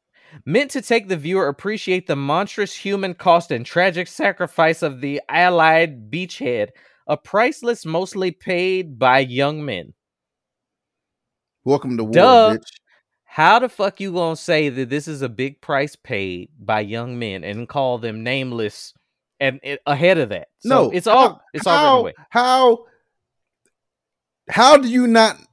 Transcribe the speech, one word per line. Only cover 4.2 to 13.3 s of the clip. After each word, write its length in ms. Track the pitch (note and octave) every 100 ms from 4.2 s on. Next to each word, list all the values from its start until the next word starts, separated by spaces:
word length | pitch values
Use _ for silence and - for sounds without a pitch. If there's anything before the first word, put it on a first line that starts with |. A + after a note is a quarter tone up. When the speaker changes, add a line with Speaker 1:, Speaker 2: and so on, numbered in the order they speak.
| G#3 F3+ F3 - D#3+ D#3+
Speaker 1:
of 180 | D#3 B2+
the 200 | C#3 C#3+ -
Allied 800 | D#3 F3+ F3 D#3+ D#3+ E3 B2+ G#2+
beachhead, 580 | D#3+ F3+ - - A#2+ G#2 _ _ _ -
a 100 | D3+
priceless 680 | - G3+ B3+ - A#3 A#3+ D#3+
mostly 440 | E3 F#3 G3 F#3
paid 680 | F3+ - F3 F#3 F#3 E3+ A#2+
by 220 | B2+ C3
young 440 | C3 B2 C#3+ D#3
men. 300 | D3 F#2 - _ _ _ _ _ _ _ _ _ _ _ _ _ _ _ _ _
Speaker 2:
Welcome 320 | B2+ C#3+ C3 A#2
to 80 |
war, 80 | A2
Speaker 1:
Duh. 440 | A#2+ A#3+ A#3+ A3 A3
Speaker 2:
bitch. 100 | - - _ _ _ _
Speaker 1:
How 340 | _